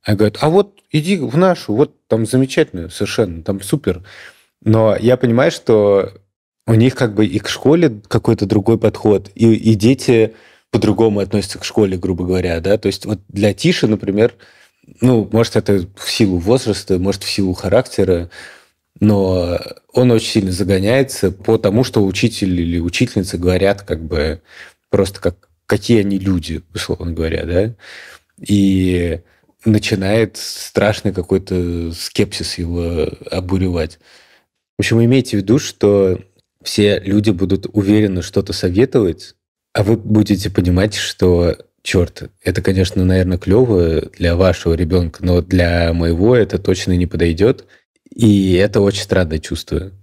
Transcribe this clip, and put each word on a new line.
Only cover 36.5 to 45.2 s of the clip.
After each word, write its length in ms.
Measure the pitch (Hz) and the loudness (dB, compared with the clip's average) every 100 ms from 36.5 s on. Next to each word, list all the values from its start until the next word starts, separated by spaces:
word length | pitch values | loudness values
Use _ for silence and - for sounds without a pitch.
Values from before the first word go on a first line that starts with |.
| _ | _
все 360 | - - 104 101 | -6 0 2 2
люди 320 | 92 104 107 | 0 0 2
будут 360 | 90 92 95 - | 0 -2 -2 -2
уверенно 480 | 107 98 107 104 92 | -2 2 2 2 -2
что-то 320 | 85 - - | -4 -4 -4
советовать, 840 | - 95 92 131 - 95 82 - _ _ _ _ | -4 -2 0 2 2 0 -4 -14 _ _ _ _
а 100 | - | -2
вы 120 | 104 110 | 0 0
будете 520 | 101 107 101 95 90 | 2 2 2 0 -2
понимать, 460 | 95 90 90 104 - | -2 0 2 0 -4
что, 600 | - - 90 87 85 - - _ | -8 0 2 2 0 -2 -12 _
чёрт, 480 | - 95 87 - - _ | -2 0 0 -6 -20 _
это, 180 | - 90 | -6 -2
конечно, 420 | 92 95 92 98 92 | -2 0 0 0 2
наверное, 320 | 92 92 90 | 2 0 -2
клёво 640 | - 104 127 95 82 80 - - | 2 2 4 2 2 0 -4 -4
для 180 | 87 85 | -2 2
вашего 380 | 92 87 85 | 2 2 -2
ребёнка, 500 | 82 85 90 85 - | 0 0 0 -2 -4